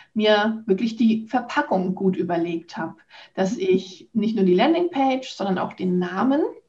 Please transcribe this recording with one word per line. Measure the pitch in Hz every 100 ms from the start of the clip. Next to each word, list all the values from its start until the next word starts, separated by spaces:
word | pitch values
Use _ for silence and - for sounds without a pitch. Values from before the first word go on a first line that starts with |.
| -
mir | 214 214 208 214 220 -
wirklich | 190 226
die | - 226 - -
Verpackung | 254 - 294 285 185 185
gut | 180 190 185
überlegt | 170 170 170 170 - -
habe, | 170 - _ - -
dass | - 190 254
ich | 370 370 - - -
nicht | 220 214 208
nur |
die | 185
Landingpage, | 180 269 339 339 277 269 262 -
sondern | - 202 185
auch | -
den | - 185 180
Namen | 175 185 240 285 440 494